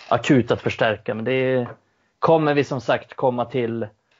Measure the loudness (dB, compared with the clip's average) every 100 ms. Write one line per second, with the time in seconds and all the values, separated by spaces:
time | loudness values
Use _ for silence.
0 | -2 0 4 2 2 0 -2 -2 0 -2
1 | -4 -6 -2 -2 0 -2 -4 -10 _ _
2 | _ -4 2 4 4 2 0 -2 -2 -2
3 | -4 -4 -2 0 -4 -4 -4 -4 -8 _
4 | _